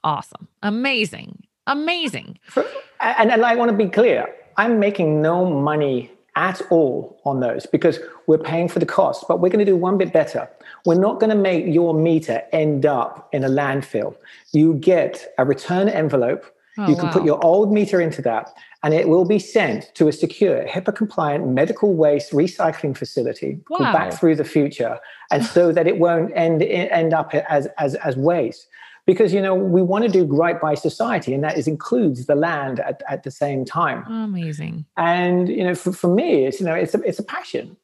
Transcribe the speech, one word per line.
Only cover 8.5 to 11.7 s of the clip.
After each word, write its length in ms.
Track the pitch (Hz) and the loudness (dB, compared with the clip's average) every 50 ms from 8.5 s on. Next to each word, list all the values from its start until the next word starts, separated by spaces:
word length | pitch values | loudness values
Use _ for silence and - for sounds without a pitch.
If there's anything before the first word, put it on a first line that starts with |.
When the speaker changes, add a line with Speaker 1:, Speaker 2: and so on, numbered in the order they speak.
| 156 165 175 | -2 -2 -2
Speaker 2:
for 120 | 170 - 180 | -2 0 -2
the 80 | 170 | -2
cost, 380 | - - - 185 139 139 - - | 0 2 2 2 2 0 -4 -4
but 140 | - 170 180 | -4 0 2
we're 80 | 175 185 | 2 2
gonna 140 | 185 214 208 | 2 2 2
do 140 | 196 190 | 4 2
one 220 | 175 175 180 202 196 | 2 2 0 0 0
bit 120 | 190 170 | -2 2
better. 380 | - 160 151 - - 113 - - - _ - - - - _ | 2 0 0 2 -4 -8 -8 -8 -16 _ -20 -20 -20 -4 _
We're 80 | 180 165 180 | 2 2 4
not 200 | 190 214 247 - | 4 2 2 0
gonna 160 | 226 220 214 | 0 2 2
make 320 | 208 196 190 180 165 - | 2 2 2 0 0 0
your 260 | 180 | 2